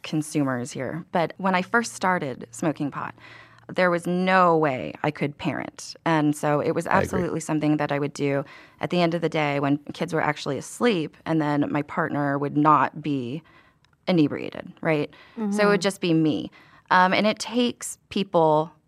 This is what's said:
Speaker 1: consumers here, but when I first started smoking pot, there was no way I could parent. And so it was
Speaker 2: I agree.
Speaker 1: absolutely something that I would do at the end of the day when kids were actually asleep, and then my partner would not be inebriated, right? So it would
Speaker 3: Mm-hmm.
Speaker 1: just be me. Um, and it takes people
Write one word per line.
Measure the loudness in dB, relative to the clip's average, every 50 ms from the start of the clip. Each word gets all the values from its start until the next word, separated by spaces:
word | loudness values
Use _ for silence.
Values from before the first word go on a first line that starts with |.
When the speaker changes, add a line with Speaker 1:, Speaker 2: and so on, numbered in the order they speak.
| -8
Speaker 1:
consumers | -4 -4 -4 -4 -2 -2 -2 0 0 -2 -4 -6 -8
here, | -8 -8 -8 -6 -8 -10 -10 _
but | -2 -2 -2 -2 -4
when | -4 -2 0 0
I | 0
first | 0 2 0 0 0 0 -6
started | -2 0 0 0 0 -2 -6 -8 -10 -14 _
smoking | -10 -4 -2 -2 -2 -2 -6 -6
pot, | -4 -6 -8 -10 -12 -16 -20 -20 -20 -20 -20 -20 -20 -20 _ -6 0
there | 2 2 2
was | 2 0 0
no | -2 -2 0 2 2 4 6 6 6 6
way | 4 2 2 0 -2 -6 -8 -8 -2 -4
I | -4
could | -2 -2 -4 -4 -4
parent. | -4 -6 -4 -4 -4 -8 -10 -14 -16 -18 -18 -18 -4 _
And | 0 2 4 2 2 0
so | 0 0 0 0 2
it | 0 0
was | -2 -2 -2
Speaker 2:
I | 0
agree. | 0 0 0
Speaker 1:
absolutely | 0 -2 -2 -2 -2 -4 -6
something | -4 -4 -4 0 2 0 0
that | 0 0 -2
I | -2 -2
would | -4 -4 -4
do | -2 -2 0 0 -2 -4 -6 -14 -20 -20 -20 _ _
at | -6 -2
the | 0 2
end | 2 2 2
of | 0
the | -2 -2
day | 0 0 0 0 0 0
when | 2 0 0 0 -2 -12 -6
kids | -6 -6 -2 -2
were | 0
actually | 0 0 -2 -4 -4 -6 -6
asleep, | -6 -6 -12 -6 0 0 0 2 0 -4 -6 -10 _ _
and | -2 0 0
then | 2 2 2 0 0 0
my | 0 -4 -4
partner | -2 -4 -4 -2 -2 -2 -2 -2 -2 -2
would | -2 -4 -2 0
not | 4 6 8 8 6 6 0 -2 -6
be | -4 -4 -4 -2 -4 -6 -10 -12 _ _ _ -20 _ _ _ _ _ _ _ _ _
inebriated, | 2 4 4 4 4 2 -4 -8 -10 -10 -12 -14 -14 -18 -6
right? | -2 0 0 0 -2 -6 -8 -20 -20 -16 _
So | -6 -4
it | -2 0 2 4
would | 4 4 2
Speaker 3:
Mm-hmm. |
Speaker 1:
just | 2 -2 -2 -2
be | 0 2 4
me. | 4 4 2 0 -2 -6 -8 _ -18 -20 _ _ -20 _ _
Um, | 4 4 4 4 4
and | 2 2
it | 0 -2 -2
takes | -8 -4 -2 0 0 0 -2 _ -12 -14 -14 _ _ _
people | -4 -4 -4 0 2 4 4 4 4 2 0 -2 -10 _ _